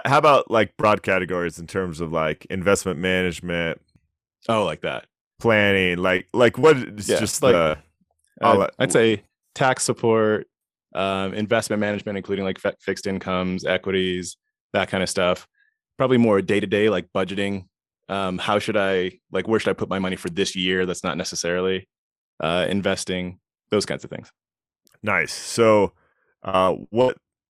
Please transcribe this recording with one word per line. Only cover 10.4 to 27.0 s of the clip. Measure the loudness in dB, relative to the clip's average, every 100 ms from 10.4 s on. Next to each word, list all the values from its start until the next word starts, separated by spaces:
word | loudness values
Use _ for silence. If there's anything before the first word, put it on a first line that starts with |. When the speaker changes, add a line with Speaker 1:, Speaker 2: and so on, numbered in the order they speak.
| -4 _ _ _ _ -6
Speaker 2:
um, | -4 -2 -4
investment | -4 -2 -2 0 -2
management, | -2 -4 -6 -8
including, | -6 -4 -4
like, | -4
fi-, | -4 -4
fixed | -6 -6 -6
incomes, | -6 -4 -2 -2 -4 -2
equities, | -2 -2 -2 -2 -4 -8 -14 _ _ _
that | -2 -2
kind | -2
of | -2
stuff. | 0 0 0 -6 _ _ _ _ -4
Probably | 2 4
more | 4 4
day-to-day, | 2 -2 0 2 2
like, | 0 -2
budgeting. | -4 -2 -4 -4 -6 -12 _ _ _ -10
Um, | -6 -4 -4
how | -2 0
should | 0 0
I, | 0 0 -2 -6 _
like, | -6 0
where | 0
should | 0
I |
put | -4 -4
my | -4
money | -4 -4
for | -6
this | -4 -4 -2
year? | -2 0 -2
That's | -4
not | -6 -4
necessarily, | -6 -6 -4 -2 -2 -4 -6 _ _ _ _ -8
uh, | -4 -2 0
investing, | 0 0 -2 -4 -6 -6 -12 _ _ _
those | -2 -2
kinds | -6 -8
of |
things. | -14 -16 _ _ _ _ _ _ _
Speaker 1:
Nice. | -2 0 -2
So, | -6 -6 2 6 6 4 -2 _ _ _ _
uh, | -4 0 2 0 -4
what, | 0